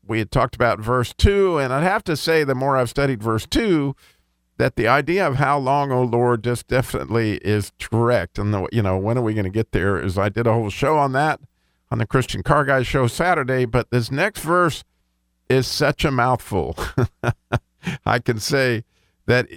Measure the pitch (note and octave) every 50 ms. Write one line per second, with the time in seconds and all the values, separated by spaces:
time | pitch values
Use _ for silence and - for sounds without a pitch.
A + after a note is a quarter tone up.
0 | _ F#2+ A2+ A2+ G#2+ - - C3+ A#2+ C3 - A2 B2 A#2 G2+ F#2+ G#2+ A2+ B2 B2+
1 | A#2+ - - - - G3+ G3+ G3+ G3 F#3+ E3+ D3 C#3 C3 C3 C#3 E3 F#3 G3 A3+
2 | - - D#3+ C3+ - E3 D#3+ D#3+ D3+ C3+ C3+ B2 C3+ C#3 C3+ C3 B2+ A2+ - -
3 | C#3 C#3 C3 G#2+ G#2+ A2+ A2 G#2+ - - - - A#3 G#3+ F3 D3+ C#3 C#3 C3+ _
4 | _ _ _ _ _ _ _ _ _ _ _ - B2 - - - A2 A2 B2+ D3
5 | C#3+ C#3+ E3+ G3 F#3+ D#3 C3 A#2+ D3 C3+ C#3+ C#3+ C3 B2+ C#3 C#3+ C#3+ C#3 C3 B2+
6 | B2+ A#2+ A2+ A#2+ B2 A#2+ A#2+ A2+ - A#2+ A#2+ - - _ B2 B2+ B2+ - - -
7 | C2+ C#2 G#2+ A#2 A2+ G#2+ G2+ - - G2 G#2 G#2 G2 - _ _ - - - A2+
8 | A#2 A#2+ A#2+ G#2 E2+ - _ - G#2 G#2 G#2 G2 F2+ - - A#2 G#2 F#2+ F#2 F#2
9 | F#2+ G#2+ A#2 B2+ A#2+ A2 G#2+ A2 G2+ F#2 G2 A2 A2 _ - G2+ F2 G2 G2+ E2+
10 | C2+ F#2+ F2 G2 G2 G#2+ G2+ A2+ A#2 A#2+ A2 A#2 A2+ G#2 F#2+ - C#3 C3+ D#3 D3+
11 | C#3+ C3+ B2+ C3+ D3 D#3 D3 - - _ _ _ _ _ _ _ _ _ - A2+
12 | A#2 - - C3+ B2 - - - F2+ - C#3+ D3+ C#3+ C3+ C#3 C3 B2 - - -
13 | B2+ A#2 - - E3 F3+ F3+ D#3 C3+ B2 C3 C3 B2+ A#2+ A#2 B2 A2+ _ B2+ B2
14 | A#2 - C3 C#3+ F3+ G#3+ - - - D#3 F3 F3+ F3 E3 - - - _ _ _
15 | _ _ _ _ _ _ _ _ _ _ B2+ C3+ B2+ - - - D3+ C#3+ C#3+ -
16 | - D#3 C3+ B2 A#2+ B2+ B2+ A#2+ - - G#2+ F#2 D2 A#1+ - - - - - -
17 | B2 - _ _ - A#2+ - _ _ _ - A#2 _ _ _ _ - F3+ C#3+ -
18 | _ - A2 B2 - - A#2+ G#2+ - - - C#3 C3 B2+ A#2 G#2 - _ _ _
19 | _ _ _ _ _ - A#2+ B2+ A#2 - -